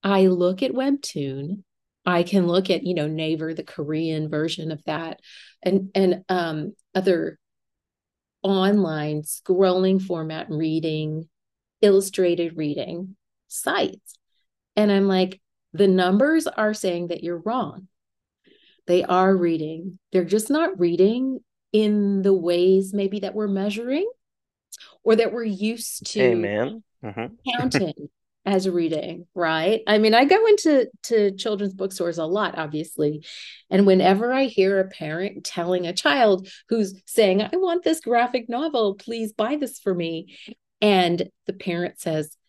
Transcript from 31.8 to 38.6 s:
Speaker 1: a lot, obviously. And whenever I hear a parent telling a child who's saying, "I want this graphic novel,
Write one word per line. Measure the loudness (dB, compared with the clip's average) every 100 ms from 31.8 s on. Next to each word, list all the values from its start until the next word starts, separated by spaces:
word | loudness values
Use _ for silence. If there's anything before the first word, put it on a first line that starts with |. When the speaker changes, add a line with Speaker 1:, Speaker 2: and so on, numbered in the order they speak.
| -8 -4 -4 -4
Speaker 1:
a | -4
lot, | -2 -2 -4
obviously. | -6 -6 -8 -4 -2 -4 -12 -18 -18 -20 _
And | 4 6
whenever | 6 6 4 2
I | 0 0
hear | 2 2 2
a | -2
parent | -6 -8 -6 -8 -8
telling | -12 -6 -2 -2 -2
a |
child | -2 0 4 4 4 -2 -20 _
who's | -2 -2 -6 -6
saying, | 2 4 4
"I | 0 -2
want | 0 0
this | 0 -2
graphic | 0 0 2 -2 -4
novel, | -4